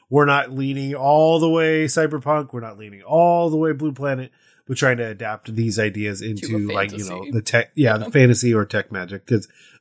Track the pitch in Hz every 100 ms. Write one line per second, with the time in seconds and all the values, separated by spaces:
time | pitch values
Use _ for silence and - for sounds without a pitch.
0 | - 139 143 143 123 131 135 135 139 139
1 | 139 151 160 165 160 165 160 156 156 -
2 | 156 151 147 151 139 123 113 104 107 101
3 | 95 160 175 175 170 156 160 143 151 131
4 | 139 131 127 _ _ _ - 131 139 120
5 | 117 101 113 107 - 110 113 101 107 101
6 | 104 98 107 104 107 110 104 101 101 101
7 | 98 90 98 117 - 117 - - 127 107
8 | 110 139 127 117 123 110 101 107 - 98
9 | 90 98 - 110 - _ - _